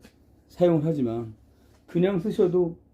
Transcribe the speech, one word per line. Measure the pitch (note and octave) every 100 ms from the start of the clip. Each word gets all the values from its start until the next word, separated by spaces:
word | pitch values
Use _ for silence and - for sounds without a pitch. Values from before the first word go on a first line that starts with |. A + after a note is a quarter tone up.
| - _ _ _ _
사용을 | - F3 D#3+
하지만 | D#3+ D3 A#2 A#2 A2+ A2 _ _ _ _ -
그냥 | E3+ G3 F#3+
쓰셔도 | G#3 G#3+ F#3 F3+ E3+ E3 _